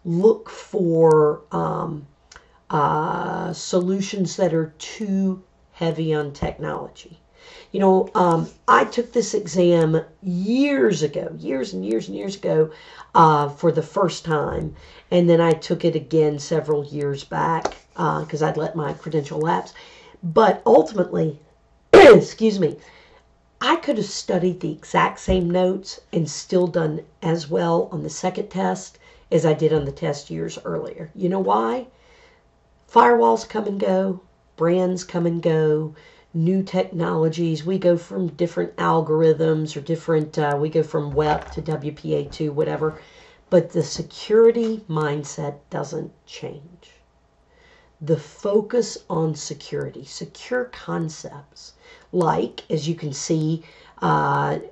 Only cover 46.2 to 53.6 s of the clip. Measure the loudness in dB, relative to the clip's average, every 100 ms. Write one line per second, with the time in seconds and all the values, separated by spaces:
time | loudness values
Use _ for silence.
46.2 | _ -14 -14 -14 -20 -20 _ _ _ _
47.2 | _ _ _ _ _ _ _ _ -2 -2
48.2 | -2 -8 0 0 0 -2 -2 -6 -8 -4
49.2 | -4 -4 -10 -14 -10 -10 -8 -12 -18 -16
50.2 | -16 -16 -8 -6 -6 -10 -10 -6 -6 -8
51.2 | -16 -18 -20 -20 -20 _ -20 -20 _ 0
52.2 | 0 0 -2 -8 -6 -4 -2 -6 -6 -8
53.2 | -2 0 0 -2